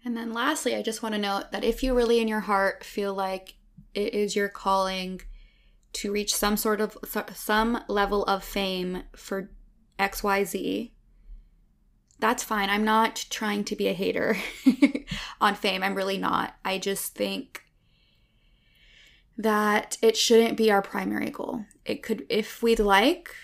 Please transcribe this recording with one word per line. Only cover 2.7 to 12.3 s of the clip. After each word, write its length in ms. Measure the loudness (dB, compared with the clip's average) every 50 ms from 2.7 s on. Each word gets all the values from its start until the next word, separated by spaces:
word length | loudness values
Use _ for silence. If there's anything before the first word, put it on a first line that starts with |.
| 0 -4 -12
feel 300 | -10 -6 -4 -4 -4 -2
like 420 | -4 -4 -4 -4 -6 -10 -16 -20 _ _ _ _ -20 -20 -10 _
it 180 | -4 -4 -2 0
is 220 | -2 -2 0 0
your 140 | -2 -2 -2
calling 720 | -4 -4 0 2 2 2 2 0 -2 -4 -6 -6 -8 -10 -12 -16 -18 -18 -20 -20 _ _ _ _ _ _ _ _ -12
to 180 | -8 -6 -2
reach 220 | -2 -2 0 0 0
some 240 | 0 2 2 2
sort 220 | 2 2 0 2 2
of, 160 | 0 -4 -4 -12 -14
so-, 200 | -6 -6 -6 -6 -6 -12
some 500 | -12 -2 0 2 2 2 2 -2 -4 -4
level 360 | -2 0 0 2 2 2 0 0
of 180 | 0 -2 -2 -2
fame 600 | -6 -4 -4 -2 -2 -2 -4 -4 -4 -6 -8 -10 -14 -20
for 360 | -20 -8 -6 -6 -6 -6 -10 -16 -20 -20 -20 _ _ _ _ _
X 260 | -2 -2 -2 -2 -4 -2
Y 200 | 0 0 0 0
Z, 500 | -2 -4 -6 -4 -4 -4 -4 -6 -10 _ _ _ _ _ _ _ -20 -20 -20 -20 _ _ _ _ _ _ _ _ _ _ _ _ _ _ _
that's 240 | 0 0